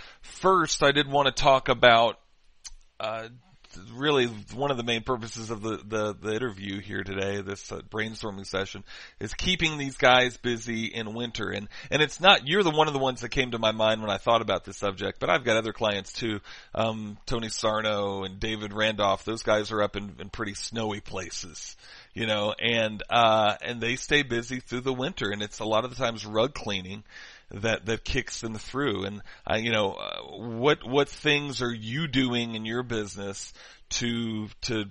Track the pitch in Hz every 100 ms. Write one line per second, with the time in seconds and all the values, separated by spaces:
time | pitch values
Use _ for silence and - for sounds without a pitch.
0 | - - - - 185 185 156 - 143 143
1 | 139 143 135 - 143 131 - 120 120 117
2 | 117 - _ _ _ _ - - - -
3 | 110 113 113 123 - - - 95 104 117
4 | 147 139 120 107 98 110 143 123 117 117
5 | 120 123 110 113 110 110 110 101 104 110
6 | 107 98 104 110 123 95 98 98 98 98
7 | 95 98 98 101 98 98 - 95 85 110
8 | 110 107 110 98 98 95 98 101 - -
9 | - - 101 - 180 185 160 151 139 -
10 | 131 127 123 - 123 117 120 113 113 113
11 | 107 113 120 110 95 98 104 - - 143
12 | 151 - 185 180 135 196 175 151 156 139
13 | 131 123 120 139 123 117 110 110 110 110
14 | 107 98 123 117 104 92 - - 101 92
15 | 98 - 87 131 120 110 110 - 110 101
16 | 95 - 113 104 - - - - 113 110
17 | 107 104 - 120 110 - 110 107 107 104
18 | 101 98 95 98 110 110 104 104 110 104
19 | 101 101 - 113 113 107 104 110 104 101
20 | 101 67 95 - 104 101 - 117 110 101
21 | - 95 85 - 90 76 - - - -
22 | - - 110 107 104 - 117 117 110 107
23 | - 120 113 110 104 101 - 120 117 127
24 | - 147 135 117 117 127 - 123 131 127
25 | 139 - 101 104 104 - 107 110 123 123
26 | 120 113 107 110 131 - 107 98 90 104
27 | - - - - - 101 113 107 95 110
28 | - 131 - - 113 110 - 131 143 98
29 | 98 104 - - - 110 113 110 98 -
30 | 50 50 65 92 117 113 139 151 110 139
31 | 139 - 151 147 143 123 120 117 110 139
32 | 165 131 127 120 117 110 110 120 123 113
33 | 104 101 101 98 - - - - - -
34 | 120 117 113 110 107 - - 110 101